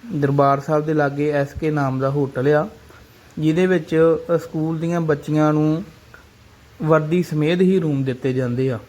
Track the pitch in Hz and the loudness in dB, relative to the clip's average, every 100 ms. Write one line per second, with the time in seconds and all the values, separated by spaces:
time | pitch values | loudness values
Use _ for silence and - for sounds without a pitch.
0 | - 165 139 143 139 139 139 151 156 156 | -6 -2 0 2 2 2 0 -2 0 0
1 | 143 143 147 147 139 - 160 151 139 131 | 0 -2 -2 0 -2 -4 -4 -2 -2 -2
2 | 135 143 135 135 135 151 196 - - - | -2 -2 -4 -2 2 2 0 -10 -20 -20
3 | - - - - 156 160 185 180 156 160 | -20 -20 -16 -2 0 2 2 0 0 2
4 | 165 156 - 170 - 160 156 160 165 170 | 4 2 0 -4 -2 -4 -4 -2 -2 -2
5 | 160 147 151 151 151 151 156 160 196 - | 0 -2 0 0 2 2 2 0 -6 -18
6 | - - - _ - - - - 156 156 | -20 -20 -20 _ -20 -20 -20 -6 2 2
7 | 151 175 170 151 151 180 185 190 160 139 | 2 -2 0 0 0 2 2 2 0 -2
8 | 135 123 135 131 127 120 131 113 | -2 -2 -2 -2 -2 -2 -2 -4